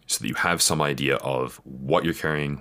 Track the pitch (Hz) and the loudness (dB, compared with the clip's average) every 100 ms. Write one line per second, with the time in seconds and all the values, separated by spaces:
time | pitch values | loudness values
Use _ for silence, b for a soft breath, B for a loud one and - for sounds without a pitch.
0 | - - - - 85 85 - 78 73 67 | -4 -4 -2 0 2 2 2 2 2 0
1 | 67 65 67 65 64 - 65 65 65 87 | 0 0 0 -2 -4 -8 -14 -8 0 2
2 | 82 82 78 76 71 71 | 2 0 0 0 -2 -4